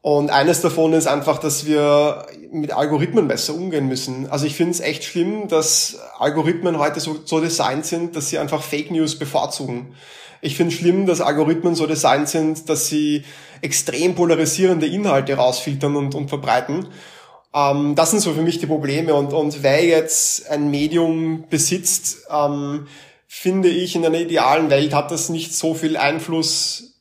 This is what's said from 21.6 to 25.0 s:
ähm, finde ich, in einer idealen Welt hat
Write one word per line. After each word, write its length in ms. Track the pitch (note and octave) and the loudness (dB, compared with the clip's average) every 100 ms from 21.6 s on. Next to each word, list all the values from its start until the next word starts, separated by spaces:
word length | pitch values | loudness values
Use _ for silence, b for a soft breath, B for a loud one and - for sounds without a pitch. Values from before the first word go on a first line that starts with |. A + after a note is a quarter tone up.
| - F3+ - - - - - | 0 0 -2 -2 -4 -8 -4
ähm, 600 | D3+ C#3+ C#3+ C#3+ D3 C#3+ B B B B | 0 0 0 -4 -6 -10 B B B B
finde 400 | - F3+ F#3+ F3+ | -4 0 4 4
ich, 260 | E3+ F3+ | 2 -2
in 100 | F3+ | 0
einer 140 | E3 E3 | 0 0
idealen 500 | E3+ D#3+ B2+ D3+ D#3 | 0 2 4 4 4
Welt 260 | C#3 D3 | 4 4
hat 180 | D3 | 0